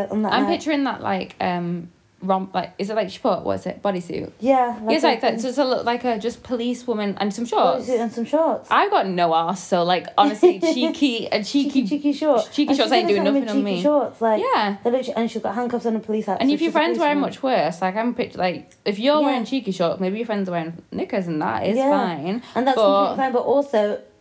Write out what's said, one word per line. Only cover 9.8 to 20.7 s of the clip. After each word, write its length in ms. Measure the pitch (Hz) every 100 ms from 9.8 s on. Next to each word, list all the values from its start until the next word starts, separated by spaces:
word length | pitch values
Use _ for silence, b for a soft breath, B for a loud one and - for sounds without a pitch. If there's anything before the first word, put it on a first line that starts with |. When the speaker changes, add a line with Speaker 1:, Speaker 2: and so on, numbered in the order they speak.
Speaker 2:
like, 220 | 170 180 - -
honestly, 440 | 269 208 359 -
Speaker 1:
<laughs> 140 | 330
Speaker 2:
cheeky, 520 | 254 320 320 285 226 -
a 120 | 214
cheeky, 260 | 202 285 277 269
Speaker 1:
Cheeky, 60 | 196
cheeky 260 | 294 294
shorts. 360 | 277 302 247 -
Speaker 2:
cheeky 180 | - 269
Speaker 1:
And 80 | 277
Speaker 2:
shorts 140 | 220
Speaker 1:
she 60 | 269
Speaker 2:
ain't 80 | 339
Speaker 1:
said 60 | -
Speaker 2:
doing 100 | 294
Speaker 1:
something 200 | 277 226
Speaker 2:
nothing 40 |
on 160 | 208 202
Speaker 1:
cheeky 100 | 180
Speaker 2:
me. 40 |
Speaker 1:
shorts, 400 | 285 294 226 -
like, 220 | 226 214
Speaker 2:
Yeah. 320 | 523 453 208 202
Speaker 1:
they're 80 | 240
literally, 240 | 254 247 -
and 160 | 226
she's 100 | 220
got 140 | 208 202
handcuffs 300 | 240 240 233
and 120 | 220
a 20 |
police 260 | 220 214 208
hat, 100 | 185
Speaker 2:
And 100 | 269
Speaker 1:
so 20 |
Speaker 2:
if 80 | 302
your 60 | 330
Speaker 1:
she's 60 | 302
a 20 |
Speaker 2:
friend's 220 | 320 233
wearing 200 | 302 294
Speaker 1:
policewoman. 340 | 269 - 269 220
Speaker 2:
much 100 | 151
worse, 100 | 170
like, 140 | 185 202
I'm 180 | 240
pict-, 240 | 240 - -
like, 320 | 180 165 - - -
if 140 | 202
you're 200 | 254 302
Speaker 1:
Yeah. 40 | 285
Speaker 2:
wearing 200 | 262 214
cheeky 260 | 269 196
shorts, 280 | 185 170 151
maybe 180 | 185 214
your 100 | 233
friend's 240 | 208 185
wearing 260 | 170 160